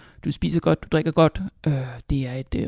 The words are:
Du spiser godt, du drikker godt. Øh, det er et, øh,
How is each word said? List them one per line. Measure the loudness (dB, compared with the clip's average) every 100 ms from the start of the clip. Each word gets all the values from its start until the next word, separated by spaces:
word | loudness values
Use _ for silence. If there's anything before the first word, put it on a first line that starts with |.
| -20 -8 -6
Du |
spiser | -2 0 2
godt, | 2 0
du | 0
drikker | 0 2
godt. | 4 4 2 -8 -4 -2
Øh, | -2 -4 -10 -2
det | -2 -2
er |
et, | -6 -4
øh, | -4